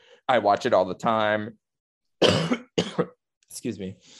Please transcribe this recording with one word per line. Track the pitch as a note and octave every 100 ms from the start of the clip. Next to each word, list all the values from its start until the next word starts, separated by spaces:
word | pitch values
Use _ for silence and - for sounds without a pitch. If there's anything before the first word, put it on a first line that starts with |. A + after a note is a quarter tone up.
| _ _ -
I | A#2+
watch | G2+ G2 B2
it |
all | G2+ F#2+
the |
time." | F2 A#2+ A2 G#2+ G#2+ A2 - _ _ _ _ _ -
<coughs> | - F#3 E3 B3 - - - - - _ _ _ _
excuse | - B2+ G2
me, | F#2+ - _